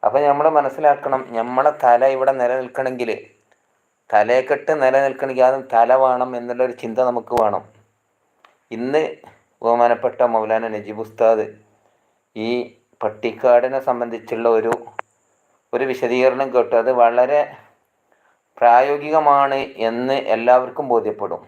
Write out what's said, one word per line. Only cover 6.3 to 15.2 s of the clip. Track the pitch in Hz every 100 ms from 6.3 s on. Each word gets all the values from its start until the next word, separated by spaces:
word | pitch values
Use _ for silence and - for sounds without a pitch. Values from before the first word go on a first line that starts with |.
| 123
എന്നുള്ളൊരു | 120 123 127 120
ചിന്ത | 117 113 127
നമുക്ക് | 123 113 120
വേണം. | 110 98 - _ _ _ _ _ _ _ _ _ _ 113
ഇന്ന് | 123 147 160 - - _ _ _
ബഹുമാനപ്പെട്ട | 117 117 120 117 - - 123
മൗലാന | 113 110 110 113
നജീബ് | 107 104 107
ഉസ്താദ് | 110 - 113 110 107 - _ _ _ _ _ _ _ -
ഈ | 113 123 101 _ _ _
പട്ടിക്കാടിനെ | 107 - 117 113 131 123 127 135 131
സംബന്ധിച്ചുള്ള | 123 120 113 - 113 117 113
ഒരു, | 113 117 - - - _